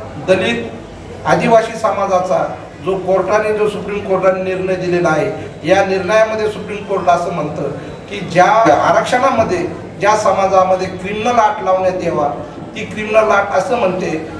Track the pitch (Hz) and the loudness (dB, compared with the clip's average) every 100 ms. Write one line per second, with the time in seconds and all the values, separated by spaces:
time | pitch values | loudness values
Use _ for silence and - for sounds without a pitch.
0 | - - 143 190 233 233 - - - - | -12 -6 2 2 2 -4 -6 -12 -14 -16
1 | - - 156 170 240 226 233 233 214 - | -16 -8 0 2 4 4 4 -2 -2 0
2 | 190 180 180 165 147 - - - - 190 | 0 0 2 -2 -2 -8 -14 -10 -4 -4
3 | 180 190 180 208 214 214 208 190 202 202 | 0 0 2 0 2 0 0 -2 -6 -6
4 | 190 185 190 185 190 185 185 185 180 175 | -2 2 2 2 0 -2 -2 -2 0 0
5 | 165 156 139 - - - 151 190 190 190 | 2 0 -2 -4 -10 -6 2 2 4 0
6 | 190 220 220 220 214 - 214 202 196 190 | 2 2 2 2 -2 -4 -8 -8 -4 -2
7 | 170 175 196 170 143 - - - - - | 2 2 2 -4 -6 -6 -6 -8 -12 -14
8 | - 202 170 175 185 214 226 - - 175 | -12 -10 -2 4 6 6 6 4 4 2
9 | - 247 269 240 220 175 - - - - | 2 2 2 2 0 0 -4 -6 -12 -2
10 | 190 214 - 185 190 190 185 185 185 180 | 2 2 2 2 4 4 4 2 -2 -6
11 | 185 214 226 247 - - 190 185 185 180 | -6 -4 0 2 2 2 0 2 2 -2
12 | 165 156 147 147 - - - 214 208 214 | -2 -2 -2 -4 -10 -14 -14 -12 -10 -6
13 | 214 220 214 196 196 185 185 240 190 175 | 0 2 4 2 2 0 0 0 0 0
14 | 175 156 - | -4 -6 -8